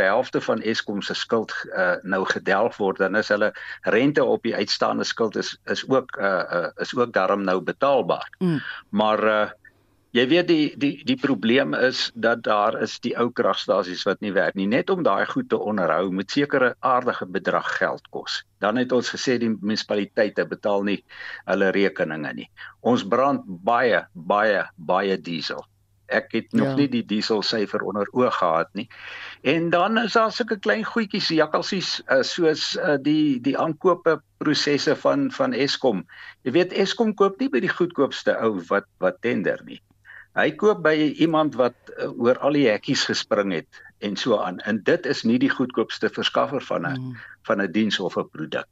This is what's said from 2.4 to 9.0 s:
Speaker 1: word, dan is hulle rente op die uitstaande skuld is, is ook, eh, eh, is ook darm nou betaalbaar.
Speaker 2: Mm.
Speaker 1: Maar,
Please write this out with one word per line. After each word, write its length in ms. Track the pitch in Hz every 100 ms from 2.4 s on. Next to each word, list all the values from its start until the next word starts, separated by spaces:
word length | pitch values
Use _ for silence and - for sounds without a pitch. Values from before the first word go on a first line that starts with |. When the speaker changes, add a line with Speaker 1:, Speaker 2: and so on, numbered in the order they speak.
| 90 98 113 -
Speaker 1:
word, 200 | 98 95
dan 180 | 95 107
is 140 | -
hulle 240 | 104 107 - - -
rente 400 | 90 104 139 147 117
op 180 | 110
die 120 | 113 110
uitstaande 480 | 104 - 110 110 104
skuld 300 | - 110 101
is, 200 | - - -
is 180 | 101 -
ook, 300 | 131 - -
eh, 260 | 98 92 -
eh, 180 | 87 78 -
is 140 | - -
ook 160 | 120
darm 300 | 104 95 101
nou 180 | 95 92
betaalbaar. 640 | 76 - 139 131 87 78 - -
Speaker 2:
Mm. 200 | 180 147 - - -
Speaker 1:
Maar, 340 | 104